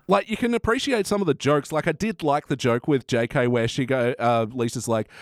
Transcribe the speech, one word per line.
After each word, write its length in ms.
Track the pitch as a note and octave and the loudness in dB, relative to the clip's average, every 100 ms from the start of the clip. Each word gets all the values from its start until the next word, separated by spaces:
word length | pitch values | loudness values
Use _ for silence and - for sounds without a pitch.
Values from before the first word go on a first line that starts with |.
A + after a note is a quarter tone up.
| - | 0
like, 200 | D#3 - | 0 0
you 40 | G#3+ | -2
can 200 | A#3+ A#3 | 0 0
appreciate 500 | - B3 C#4+ A#3+ F#3+ | 0 0 0 -2 0
some 160 | G#3 | 0
of 60 | F3+ | 0
the 80 | C3+ | 0
jokes. 360 | C3 D3 - | 2 0 0
Like, 160 | D#3 E3+ | -2 -2
I 40 | |
did 320 | D3+ A3 G3+ | -2 -4 -2
like 240 | D3+ D3 - | 0 0 -2
the 80 | C#3 | -2
joke 320 | B2+ A#2+ - | 2 0 2
with 180 | C#3 - | 0 0
J 220 | A#2+ A#2 | 0 0
K 180 | D3 B2 | 0 0
where 220 | A#2+ A#2 | 2 0
she 180 | - C3 | -2 -2
go, 300 | C3 A#2+ C3 | 0 0 0
uh, 300 | A#2 A#2 A2 | 2 2 0
Lisa's 360 | B2 A#2+ B2 A2 | -2 -4 -4 -2
like, 220 | A2+ G#2+ - | -2 -2 -10